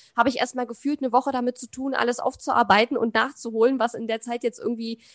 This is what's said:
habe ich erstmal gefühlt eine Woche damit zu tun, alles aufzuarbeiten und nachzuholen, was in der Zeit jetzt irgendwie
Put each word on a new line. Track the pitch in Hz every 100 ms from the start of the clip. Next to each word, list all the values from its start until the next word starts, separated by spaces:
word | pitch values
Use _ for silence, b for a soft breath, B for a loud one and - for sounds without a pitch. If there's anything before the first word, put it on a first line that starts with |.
| B -
habe | 233
ich | 247
erstmal | 254 254 233
gefühlt | 233 277 294
eine | 262
Woche | 240 269
damit | 262 247 247
zu | 233
tun, | - 269 262
alles | 240 240
aufzuarbeiten | - - - 233 233 196 240 262
und | 240 220
nachzuholen, | 247 - 240 220 233 269
was | 240 -
in | 226
der | 226
Zeit | - 240
jetzt | 240 226
irgendwie | - 233 226 226 B